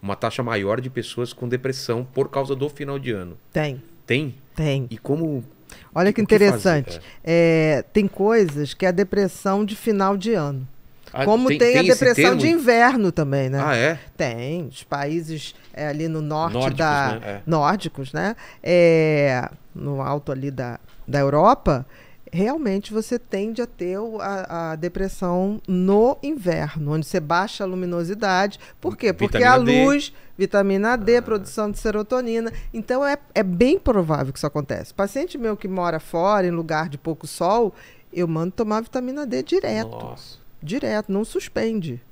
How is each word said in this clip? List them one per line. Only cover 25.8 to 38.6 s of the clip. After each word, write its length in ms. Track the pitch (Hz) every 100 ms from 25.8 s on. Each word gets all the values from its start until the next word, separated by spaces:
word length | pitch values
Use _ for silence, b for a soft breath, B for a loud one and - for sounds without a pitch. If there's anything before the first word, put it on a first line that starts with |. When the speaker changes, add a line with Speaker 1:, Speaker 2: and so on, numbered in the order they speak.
| 185 202 233 285
Speaker 2:
inverno, 680 | 285 302 180 160 151 160 147
onde 120 | 151 160
você 140 | 190
baixa 440 | 151 170 196 -
a 40 | 196
luminosidade. 920 | 185 185 175 170 208 214 185 202 - B B
Por 160 | 330 -
quê? 160 | 220
Porque 260 | 180 202 233
Speaker 1:
Vitamina 160 | 247 254
Speaker 2:
a 80 | 240
Speaker 1:
D. 200 | 247 269
Speaker 2:
luz, 280 | 285 285 b b -
vitamina 580 | 190 208 196 196 208 247
D, 200 | 202 240
Speaker 1:
Ah. 40 |
Speaker 2:
produção 500 | 240 220 190 - 208
de 80 | 202
serotonina. 720 | 226 208 208 254 247 226 226 220 B
Então, 300 | 233 220 254 285
é, 120 | 285 -
é 80 | -
bem 360 | 196 175 247 381
provável 520 | - 220 165 151 135
que 60 | 135
isso 80 | -
aconteça. 460 | 151 139 101 -
Paciente 440 | - 202 269 349 320
meu 200 | 226 202
que 100 | 196
mora 320 | 185 175 160
fora, 460 | - 170 180 208 185
em 60 |
lugar 360 | 170 165 156 156
de 100 | 139
pouco 280 | - 156 156
sol, 480 | - 175 220 226 B B B B
eu 140 | - 175
mando 240 | 160 170
tomar 300 | -